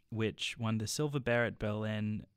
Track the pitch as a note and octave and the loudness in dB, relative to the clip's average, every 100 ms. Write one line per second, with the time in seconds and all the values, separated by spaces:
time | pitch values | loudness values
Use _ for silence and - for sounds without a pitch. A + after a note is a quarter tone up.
0 | - A2 G#2+ - - - A2+ A2 G#2 - | -8 -2 0 0 -6 -2 0 0 0 0
1 | D3+ C#3+ A#2+ A#2+ A2+ - G#2+ G#2 G#2+ G#2+ | 0 0 2 2 2 0 -2 0 -2 0
2 | G#2+ G#2+ - | 0 -2 -6